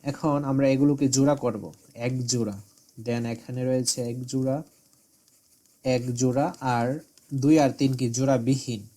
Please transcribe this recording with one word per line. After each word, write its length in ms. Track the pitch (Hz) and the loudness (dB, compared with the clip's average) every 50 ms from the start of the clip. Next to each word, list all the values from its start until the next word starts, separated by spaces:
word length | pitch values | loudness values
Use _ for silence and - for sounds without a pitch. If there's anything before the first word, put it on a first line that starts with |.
| - | -6
এখন 340 | 143 135 - - 156 143 143 147 135 | -8 -8 -2 -2 0 0 0 0 0
আমরা 140 | 135 135 139 135 135 | 0 2 4 4 4
এগুলোকে 320 | 131 143 147 143 135 147 131 127 | 4 4 4 4 4 2 2 2
জোড়া 200 | 135 135 143 147 | 4 4 4 2
করব, 280 | 139 - 120 110 107 98 82 78 _ _ - _ | 2 0 -4 -4 -4 -10 -12 -16 _ _ -20 _
এক 180 | 113 117 123 127 127 123 120 | -6 -4 -4 -2 -2 -2 -2
জোড়া। 240 | 127 123 113 107 98 101 - _ _ _ _ _ _ 117 110 | -2 -2 -2 -2 -4 -8 -14 _ _ _ _ _ _ -12 -6
Then 180 | 117 120 117 117 117 117 | -4 -4 -2 -2 -4 -6
এখানে 280 | 117 - - 123 127 127 127 | -8 -10 -10 -6 -4 -2 0
রয়েছে 280 | 127 131 127 - - - 120 120 | 0 0 0 -2 -4 -4 -4 -6
এক 80 | 117 127 127 131 | -6 -8 -8 -6
জোড়া, 260 | - 131 131 131 131 151 156 _ _ _ _ _ _ _ _ _ _ _ _ _ _ _ _ _ _ _ _ _ _ _ _ | -4 -2 -2 -2 -2 -4 -6 _ _ _ _ _ _ _ _ _ _ _ _ _ _ _ _ _ _ _ _ _ _ _ _
এক 180 | 131 127 123 120 127 120 117 | 0 0 0 0 -2 -2 0
জোড়া, 260 | 127 127 123 135 143 165 - - 135 131 123 | 2 2 2 2 0 -2 -4 -4 -2 -2 0
আর 120 | 120 117 120 139 156 160 _ _ _ _ _ | 0 0 -2 -2 -6 -8 _ _ _ _ _
দুই 240 | 143 135 127 143 156 156 143 | -6 0 4 4 6 6 6
আর 80 | 131 113 - | 4 2 2
তিন 120 | 143 131 131 123 | 0 0 0 0
কি? 60 | 131 120 113 | -2 -2 -2
জোড়াবিহীন। 640 | 131 131 135 135 123 113 123 135 131 - - 120 104 101 - _ | 0 2 2 2 2 2 2 0 0 0 -6 -8 -8 -10 -16 _